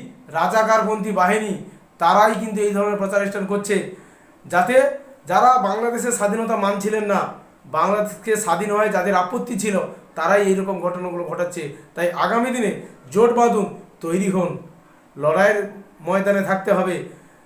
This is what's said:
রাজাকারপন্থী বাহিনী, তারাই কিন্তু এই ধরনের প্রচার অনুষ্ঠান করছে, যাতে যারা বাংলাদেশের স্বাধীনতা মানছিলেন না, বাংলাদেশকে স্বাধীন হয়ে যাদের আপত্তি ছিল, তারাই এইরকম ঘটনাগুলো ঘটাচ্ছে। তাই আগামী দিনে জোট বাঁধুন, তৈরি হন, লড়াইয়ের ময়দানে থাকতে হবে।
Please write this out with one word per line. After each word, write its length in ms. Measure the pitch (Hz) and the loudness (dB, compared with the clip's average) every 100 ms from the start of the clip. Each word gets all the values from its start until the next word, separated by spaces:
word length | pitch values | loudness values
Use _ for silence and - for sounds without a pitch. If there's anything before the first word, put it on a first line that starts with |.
| - - - | -8 -20 -6
রাজাকারপন্থী 840 | 160 180 220 220 220 214 214 214 | -2 2 2 4 4 2 -2 -2
বাহিনী, 460 | 185 180 214 214 175 - - _ - | 0 2 2 -2 -6 -10 -20 _ -2
তারাই 360 | 170 196 220 220 | 2 4 4 2
কিন্তু 220 | 220 208 | -4 -2
এই 100 | 208 | 0
ধরনের 260 | 202 208 202 | 0 0 -2
প্রচার 220 | 196 202 | 0 0
অনুষ্ঠান 260 | 196 202 190 | 0 -4 -4
করছে, 500 | 202 202 185 - - - - _ - 139 | -4 0 -2 -2 -12 -20 -20 _ -20 -2
যাতে 520 | 175 185 254 285 - - - - | 0 4 4 4 0 -12 -14 -2
যারা 320 | 190 240 254 | 4 6 4
বাংলাদেশের 540 | 202 214 240 240 240 | 2 -2 -2 -2 -4
স্বাধীনতা 440 | 220 202 226 220 214 | -2 -2 -2 -2 -2
মানছিলেন 500 | 196 208 202 214 208 | -2 -2 -2 -2 0
না, 280 | 185 - - - _ - | 0 -2 -10 -20 _ -8
বাংলাদেশকে 720 | 156 180 208 208 - 226 208 | -2 0 0 -2 -6 -4 -2
স্বাধীন 360 | 170 175 208 | 0 0 0
হয়ে 180 | 208 214 | 0 2
যাদের 260 | 190 185 185 | 0 0 0
আপত্তি 440 | 180 247 220 208 | 0 -4 -6 -4
ছিল, 200 | 214 190 - - - - | -2 -2 -4 -10 -14 -4
তারাই 300 | 165 208 196 | 2 4 4
এইরকম 340 | 190 196 185 | 2 -2 -4
ঘটনাগুলো 440 | 175 180 180 175 | -4 -4 -6 -6
ঘটাচ্ছে। 520 | 156 175 175 170 143 - - - | -6 -4 -6 -6 -10 -12 -14 -4
তাই 160 | 175 | -2
আগামী 400 | - 175 226 254 | 0 0 2 0
দিনে 300 | 247 202 - - - 127 | 0 -2 -4 -10 -20 -4
জোট 220 | 170 240 | 2 4
বাঁধুন, 440 | 233 240 202 180 - - - | 6 4 2 -2 -6 -20 -10
তৈরি 280 | 165 185 202 | -2 0 0
হন, 280 | 185 175 - - - - - _ 139 | 0 -2 -4 -14 -20 -20 -20 _ -4
লড়াইয়ের 540 | 147 160 208 208 196 - - - | 0 4 4 2 -4 -10 -20 -12
ময়দানে 400 | 160 196 196 196 | -2 0 2 0
থাকতে 320 | 190 190 196 | 0 -2 0
হবে। 480 | 180 180 156 - - - - | 0 0 -4 -8 -16 -20 -20